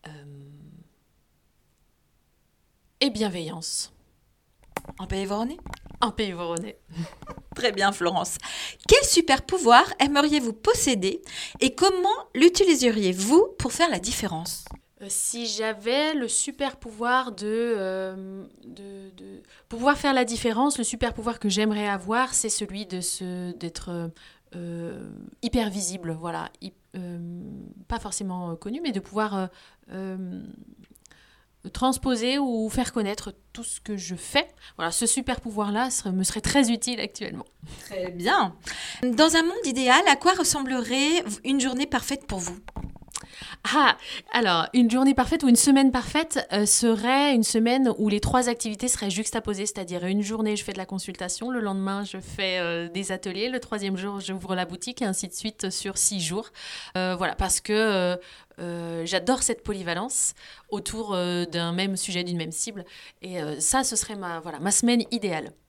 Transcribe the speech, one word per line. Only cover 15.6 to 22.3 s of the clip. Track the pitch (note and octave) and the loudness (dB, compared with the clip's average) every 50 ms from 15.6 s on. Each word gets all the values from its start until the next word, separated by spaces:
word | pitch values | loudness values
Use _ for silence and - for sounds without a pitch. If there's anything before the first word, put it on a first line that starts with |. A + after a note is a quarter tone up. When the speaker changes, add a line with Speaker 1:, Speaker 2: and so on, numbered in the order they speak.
| A3 A3 A3 G#3+ G3+ A#3 B3 C#4 D4+ D#4 D#4 | -2 -4 -4 -4 -2 0 2 2 2 2 0
Speaker 1:
le | D4 B3 A3+ | 0 -2 0
super | - - - - C4+ - C#4 C4+ C4 | 0 -2 -2 -2 -4 -4 -4 -4 -4
pouvoir | - - A#3 G#3+ G#3+ A#3 A#3+ B3 C4 C4 B3+ | -8 -14 -16 -8 -2 0 2 4 2 2 0
de, | G#3 F3 G#3 G#3 A3 A3+ A#3 A#3+ A3+ | -6 -6 -4 -2 0 0 0 0 0
euh, | G#3 F#3+ F#3+ F#3+ F#3+ F#3+ F#3+ F#3+ F#3+ F#3+ F#3+ F#3+ G3 F#3+ - - _ | 0 -2 -2 -2 -4 -4 -6 -8 -10 -12 -12 -12 -14 -14 -16 -20 _
de, | - - - G3 G3 G3+ G3 G3 G3 F#3+ F#3 | -20 -20 -18 -18 -16 -16 -16 -16 -18 -18 -20
de, | F#3 F#3+ G3 G3 - - _ - - _ _ | -20 -20 -18 -18 -20 -20 _ -20 -20 _ _
pour | A#3 A3+ | -8 0
pouvoir | A#3+ C#4 C#4+ | 2 2 2
faire | C#4+ - C#4+ C4+ | 4 2 2 2
la | B3+ B3 | 2 2
différence, | - A#3+ A3 - A#3+ A3+ A3+ C4 D4 C#4+ - | 0 -2 -2 -2 0 2 2 2 2 0 -2
le | A#3 | -4
super | - - A3+ - A#3 | -4 -2 -2 -2 -2
pouvoir | A3+ - G#3+ A#3 A#3 - | -2 -4 -6 -6 -6 -2
que | - G#3 | -2 0
j'aimerais | F#3 G#3 G#3+ G#3+ G#3+ G#3 G#3 G#3 | 0 2 2 2 0 0 -2 -2
avoir, | G3+ F#3+ F3+ F#3+ A3 A#3+ C4 B3+ | -2 -4 -2 0 2 2 2 2